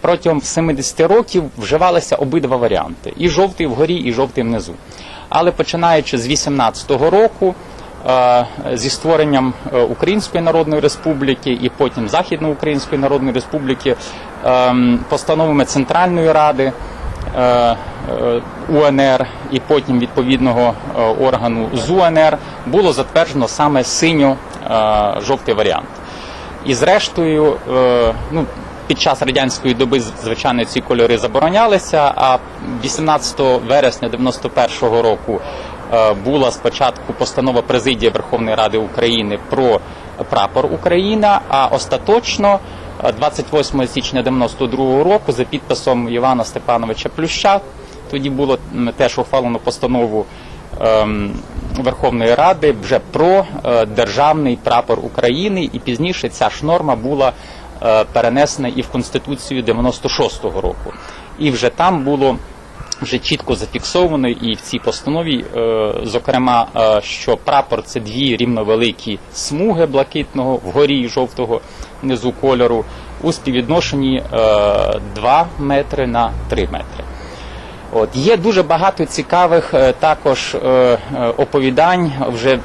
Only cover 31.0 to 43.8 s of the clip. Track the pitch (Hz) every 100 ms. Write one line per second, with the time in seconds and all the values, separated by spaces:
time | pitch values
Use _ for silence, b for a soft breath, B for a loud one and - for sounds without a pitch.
31 | 117 117 117 117 151 190 226 196 - 160
32 | 143 - 131 127 - - 123 123 123 -
33 | 156 151 - - 135 123 113 139 131 -
34 | 120 117 127 123 - - 120 - 123 113
35 | 113 104 - 101 B B B B - 117
36 | 110 101 101 147 131 - 120 - 123 -
37 | - - 123 - 131 120 110 123 113 120
38 | 113 107 - 120 113 110 110 107 107 -
39 | 117 117 104 104 - - 127 104 B B
40 | B - - - 98 - 147 165 180 175
41 | 196 220 208 202 - 135 131 131 - 131
42 | - 220 240 - 202 196 B B B -
43 | 120 110 151 147 135 151 139 139